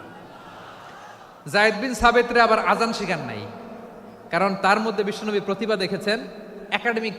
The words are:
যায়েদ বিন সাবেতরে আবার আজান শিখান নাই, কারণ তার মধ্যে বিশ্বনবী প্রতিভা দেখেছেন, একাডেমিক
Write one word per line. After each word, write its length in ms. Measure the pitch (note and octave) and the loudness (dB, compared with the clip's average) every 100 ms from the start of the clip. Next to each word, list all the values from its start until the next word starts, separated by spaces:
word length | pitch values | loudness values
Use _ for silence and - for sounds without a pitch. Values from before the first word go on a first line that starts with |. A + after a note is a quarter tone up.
| - - - - - - - - - - - - - - D3 | -16 -18 -20 -20 -20 -18 -18 -18 -20 -20 -20 -20 -20 -18 -2
যায়েদ 280 | G3+ A3 | 2 4
বিন 200 | G3 B3+ | 2 -4
সাবেতরে 460 | - A#3+ A#3+ A#3+ A#3+ | 2 4 6 4 4
আবার 260 | A3 G#3+ F3 | 6 4 4
আজান 260 | G3 A3+ | 2 0
শিখান 280 | G#3+ F#3+ D#3+ | -2 -4 -4
নাই, 260 | B2 G#2+ G2 - - - - - - - - | -6 -8 -10 -14 -16 -16 -18 -18 -20 -20 -4
কারণ 260 | E3+ G3 F#3+ | 0 0 2
তার 180 | F#3+ G#3+ | 2 2
মধ্যে 240 | A3 G#3 | 2 -2
বিশ্বনবী 360 | G3+ - G#3+ G3+ | -2 -4 -2 -2
প্রতিভা 360 | G3+ F#3+ A3 G3+ | -2 -2 -2 0
দেখেছেন, 440 | F3+ G3 G3+ A#3 - - - - - | -2 -2 0 -2 -4 -14 -16 -16 -4
একাডেমিক 420 | G#3 A#3+ A3+ A3 | -2 0 -2 -4